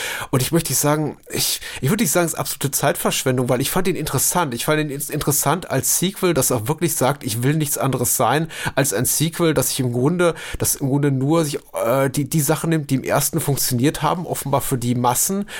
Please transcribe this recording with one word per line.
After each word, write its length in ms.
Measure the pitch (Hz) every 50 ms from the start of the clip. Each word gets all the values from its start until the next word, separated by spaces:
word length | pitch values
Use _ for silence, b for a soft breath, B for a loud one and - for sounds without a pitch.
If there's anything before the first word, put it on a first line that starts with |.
| B B B B B B
Und 120 | - 131 127
ich 100 | - 156
möchte 200 | 170 160 - 135
nicht 60 | -
sagen, 380 | - 147 151 156 151 131 - - - -
ich, 300 | - - - - - - B B B B
ich 100 | - 135
würde 120 | 202 208 233
nicht 60 | 147 -
sagen, 140 | 175 175
es 60 | 160 -
ist 40 | -
absolute 320 | 135 - - - - 135
Zeitverschwendung, 800 | - - - - 180 - - 214 - - - 135 127 127 127 120
weil 120 | 131 120
ich 100 | - -
fand 180 | - 190 180 190
ihn 80 | 160
interessant. 580 | 113 156 - - 127 - - - 180 170 139 117
Ich 100 | 117 -
fand 160 | - 156 151
ihn 100 | 151 151
ins-, 200 | 135 143 - -
interessant 600 | - 147 143 151 143 - - 143 156 180 - -
als 280 | - 135 - - - -
Sequel, 360 | 170 185 196 - - 175 165
das 180 | - - - 123
auch 160 | 117 104 120
wirklich 280 | 160 - 175 165 -
sagt, 280 | - 131 127 143 - -
"Ich 180 | - 101 117 123
will 120 | 139 151
nichts 220 | 160 151 143 - -
anderes 380 | 113 135 131 123 123 113 -
sein 320 | - 123 110 131 156 - B B B B B B
als 180 | - 143 - -
ein 120 | 202 135
Sequel", 500 | - - - 151 165 - - 175 160 147
das 140 | 143 131 -
sich 100 | - -
im 120 | 127 123 120
Grunde, 420 | 123 127 151 180 175 180 170 B B B B B B
das 160 | 147 - -
im 120 | - 143 135
Grunde 220 | 131 143 143 143
nur 340 | 139 131 131 143 160 170 160
sich, 140 | 147 147 - - - -
äh, 360 | 92 98 113 127 135 135 135
die, 180 | 131 147 143 -
die 120 | - 160
Sachen 300 | 143 151 156 147 - 165
nimmt, 200 | 165 160 143 143
die 60 | 139
im 80 | 127 -
ersten 360 | - 98 139 139 - - 160
funktioniert 600 | - - 139 - - - 127 117 123 156 156 - -
haben, 240 | 156 160 180 165
offenbar 340 | - - - - 143 143 131
für 180 | - - 139 123
die 160 | 120 123 123
Massen, 540 | 120 120 120 123 - - - 98 101 - B B B